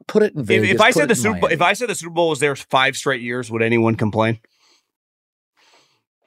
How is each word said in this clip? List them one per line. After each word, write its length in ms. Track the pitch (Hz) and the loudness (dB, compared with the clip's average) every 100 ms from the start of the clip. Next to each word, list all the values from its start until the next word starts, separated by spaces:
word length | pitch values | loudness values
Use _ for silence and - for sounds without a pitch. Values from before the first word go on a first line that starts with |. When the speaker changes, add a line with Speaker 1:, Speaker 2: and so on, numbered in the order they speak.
| - | -2
Speaker 1:
Put 140 | 214 | 0
it 140 | 214 156 | 0 -2
in 60 | |
Speaker 2:
If, 40 | 113 | 0
Speaker 1:
Vegas, 240 | - 139 | 2 2
Speaker 2:
if 120 | 214 | 4
I 80 | 220 | 4
Speaker 1:
put 40 | |
Speaker 2:
said 100 | 254 | 4
Speaker 1:
it 40 | 294 | 2
Speaker 2:
the 40 | |
Speaker 1:
in 20 | 208 | 0
Speaker 2:
Super 180 | 208 | 0
Bowl, 80 | 190 | 0
Speaker 1:
Miami. 120 | 190 160 | -2 0
Speaker 2:
if 60 | |
I 100 | 175 | 0
said 160 | 202 233 | 0 -4
the 60 | 185 | -8
Super 180 | 165 | -6
Bowl 160 | 165 170 | -2 0
was 100 | 147 | 0
there 160 | 147 135 | -2 -2
five 400 | - 135 131 131 | -2 0 0 0
straight 260 | 147 131 | -4 -4
years, 280 | 120 123 113 | -4 -8 -6
would 140 | 113 | -2
anyone 320 | 113 117 113 113 | 2 2 2 0
complain? 440 | 110 98 110 113 _ _ _ _ _ _ _ _ _ _ _ _ _ _ _ _ _ _ | -2 0 0 -2 _ _ _ _ _ _ _ _ _ _ _ _ _ _ _ _ _ _